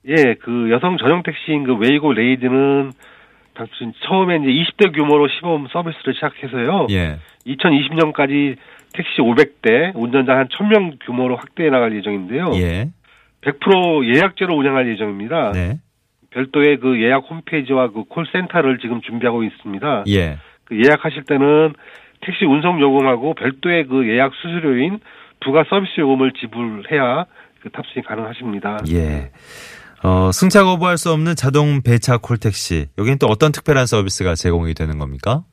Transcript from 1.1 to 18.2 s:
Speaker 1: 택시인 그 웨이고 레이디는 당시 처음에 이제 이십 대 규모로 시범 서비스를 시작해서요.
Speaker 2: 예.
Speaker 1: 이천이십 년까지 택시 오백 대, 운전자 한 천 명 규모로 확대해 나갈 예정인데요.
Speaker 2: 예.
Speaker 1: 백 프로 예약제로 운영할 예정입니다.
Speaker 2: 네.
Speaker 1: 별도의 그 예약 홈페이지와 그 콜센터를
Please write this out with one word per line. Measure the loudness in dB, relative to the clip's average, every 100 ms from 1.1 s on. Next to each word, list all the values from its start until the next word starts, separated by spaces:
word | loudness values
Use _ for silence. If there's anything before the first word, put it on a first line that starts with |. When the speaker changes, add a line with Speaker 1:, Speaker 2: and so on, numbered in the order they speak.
| -2
Speaker 1:
택시인 | -2 -8 -4 -2
그 | -2
웨이고 | 0 2 2 2
레이디는 | 0 0 0 0 2 2 2 -2 -10 -20 -20 _ _ _
당시 | -16 -14 -10 -12 -10 -2
처음에 | 0 2 2
이제 | 2
이십 | 0 0 2
대 | 2
규모로 | 2 2 4 2
시범 | 0 -4 -4 -2
서비스를 | -6 -6 -6 -6
시작해서요. | -4 -6 -8 -10 -4 -2 0 0
Speaker 2:
예. | 0 -2 -6 -16 _
Speaker 1:
이천이십 | -10 -2 2 2 2
년까지 | -2 -2 0 0 0 0 -4 -16 -20 _
택시 | -10 -6 0
오백 | 2 4 2 _
대, | 2 2 0
운전자 | -4 -2 0 2 2
한 | 0
천 | -2 2
명 | 4 2 -6
규모로 | -8 -4 -2 -4
확대해 | -8 -2 2
나갈 | 2 2 -2
예정인데요. | -4 -6 -4 -4 -2
Speaker 2:
예. | -2 -2 -4 -6 -10 _ _ _ _
Speaker 1:
백 | -6 -4
프로 | 2 2 4 2 2
예약제로 | 2 2 -2 -2 0
운영할 | 0 0 -2
예정입니다. | -4 -6 -6 -4 -2 -2
Speaker 2:
네. | -2 -4 -6 _ _ _ _ _
Speaker 1:
별도의 | -6 -2 4 4 4
그 | 0 2
예약 | 2 0 -2
홈페이지와 | -14 -6 -6 -2 0 0
그 | -4
콜센터를 | -8 -8